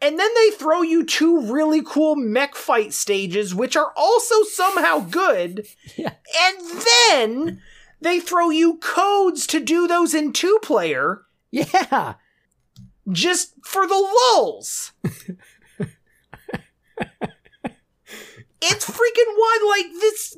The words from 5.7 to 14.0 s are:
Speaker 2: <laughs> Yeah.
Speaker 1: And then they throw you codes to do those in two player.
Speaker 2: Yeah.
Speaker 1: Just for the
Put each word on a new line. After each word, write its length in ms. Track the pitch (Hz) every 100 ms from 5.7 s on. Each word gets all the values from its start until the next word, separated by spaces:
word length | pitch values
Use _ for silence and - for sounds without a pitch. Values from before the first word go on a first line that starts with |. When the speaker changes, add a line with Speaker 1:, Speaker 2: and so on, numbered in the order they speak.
| -
Speaker 2:
<laughs> 160 | - -
Yeah. 160 | 330 - _ 330
Speaker 1:
And 400 | 359 381 339 349 440 480 466
then 520 | 302 220 247 330 - - - - _
they 180 | 330 349
throw 280 | - 349 339
you 280 | 311 330 330
codes 680 | - - 403 403 381 349 -
to 120 | 311
do 260 | 240 339 349
those 280 | 349 339
in 180 | 311 302
two 260 | - 349 427
player. 600 | - 233 165 131 147 196 _ _ _
Speaker 2:
Yeah. 640 | 262 - 370 - 269 123 - _ _ _ _ _ _ - _ -
Speaker 1:
Just 440 | 175 339 359 - _
for 220 | - 381 370
the 80 | 392